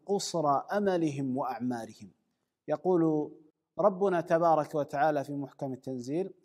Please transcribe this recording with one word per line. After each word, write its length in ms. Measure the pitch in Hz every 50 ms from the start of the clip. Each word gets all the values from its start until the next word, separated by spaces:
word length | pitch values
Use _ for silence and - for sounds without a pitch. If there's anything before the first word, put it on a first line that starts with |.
| _
قصر 400 | - 202 196 - - - 165 147 143 139 131 - - 185
أملهم 640 | 208 202 196 185 170 165 151 139 139 139 131 127
وأعمارهم. 760 | 131 135 123 123 117 120 127 120 117 113 110 107 - 104 92 - _ _ _ _ _ _ _ _ _ _ -
يقول 640 | 151 - - 185 185 170 160 160 156 151 151 - - - - _ _ _ _ _ _ -
ربنا 420 | 170 208 190 180 202 196 180 170
تبارك 540 | 165 - 170 165 170 170 156 156 147 147 -
وتعالى 500 | 151 139 147 - 139 151 156 151 143 135
في 80 | 139 147
محكم 400 | 143 139 135 - - 147 135 127
التنزيل: 580 | 123 - 131 131 127 120 131 143 175 190 190 - -